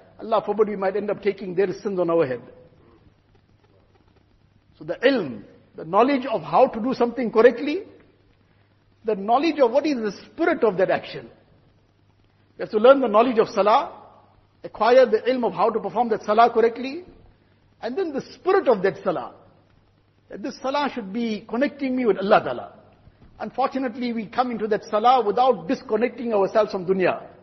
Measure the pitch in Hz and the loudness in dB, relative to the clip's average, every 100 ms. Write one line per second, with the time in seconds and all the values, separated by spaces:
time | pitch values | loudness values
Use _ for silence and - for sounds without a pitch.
0 | - - 208 220 202 208 208 202 190 202 | -20 -14 -2 -2 -2 -2 -2 -2 -4 -4
1 | 202 196 208 196 196 175 196 - 220 190 | -4 -4 -4 -4 -6 -2 -2 -2 -6 -4
2 | 170 170 143 123 - - - _ _ _ | 0 2 0 -2 -10 -20 -20 _ _ _
3 | _ _ _ _ _ _ 101 98 _ _ | _ _ _ _ _ _ _ _ _ _
4 | _ _ _ _ _ _ _ - 156 170 | _ _ _ _ _ _ _ -16 -10 0
5 | 254 262 156 110 - - _ - 160 190 | 2 2 -2 -10 -16 -20 _ -16 -2 2
6 | 247 277 254 220 151 170 254 226 226 247 | 4 2 -2 -6 0 2 4 2 -4 -2
7 | 240 240 233 226 247 247 285 330 427 - | -2 -2 -2 6 6 4 -4 -6 -8 -20
8 | _ _ _ _ _ _ _ _ _ _ | _ _ _ _ _ _ _ _ _ _
9 | 220 208 196 240 330 302 247 254 311 269 | -6 -4 0 2 2 2 2 2 0 -2
10 | 214 185 - - 339 294 226 180 180 156 | -4 -8 -14 -4 -2 2 0 2 0 0
11 | - 143 117 - _ _ _ _ _ _ | -4 -16 -18 -20 _ _ _ _ _ _
12 | _ _ _ _ _ - 175 220 233 277 | _ _ _ _ _ -14 -4 4 6 6
13 | 254 208 254 226 196 208 196 240 - - | 6 4 4 2 0 2 2 2 0 -10
14 | - - _ _ _ _ 175 - 214 254 | -20 -20 _ _ _ _ -14 -2 4 6
15 | 254 220 220 254 226 175 208 220 190 190 | 6 2 0 -2 -2 0 0 0 -4 -4
16 | 240 208 - 220 233 233 226 233 262 302 | -2 -2 0 4 4 4 0 0 -10 -10
17 | 359 - - _ _ _ _ _ 220 262 | -16 -20 -20 _ _ _ _ _ -10 -6
18 | 359 269 - - - 392 294 220 190 175 | -6 -6 -10 -8 0 2 4 2 2 -2
19 | 196 156 117 - _ _ _ _ _ _ | -4 -6 -6 -16 _ _ _ _ _ _
20 | _ _ - - 233 - 262 285 277 - | _ _ -18 -12 -12 -10 -6 -4 -4 -6
21 | 190 208 233 208 - 220 285 285 269 254 | -8 -6 -6 -6 -8 -4 -4 -4 -6 -2
22 | 240 190 196 202 151 120 - - _ _ | 0 0 4 2 2 -8 -10 -18 _ _
23 | - _ - - 220 - 269 262 262 202 | -20 _ -20 -14 -12 -4 -4 -2 -6 -6
24 | 247 233 196 - 254 226 214 208 - 214 | -8 -6 -8 -4 -4 -4 -4 -4 -4 0
25 | 233 262 208 202 262 220 165 269 - 214 | 2 2 2 0 2 0 -2 -6 -4 -2
26 | 240 - 233 214 190 226 214 202 175 190 | -2 -4 -4 0 2 2 0 -2 -2 0
27 | 175 113 - - | 2 0 -8 -20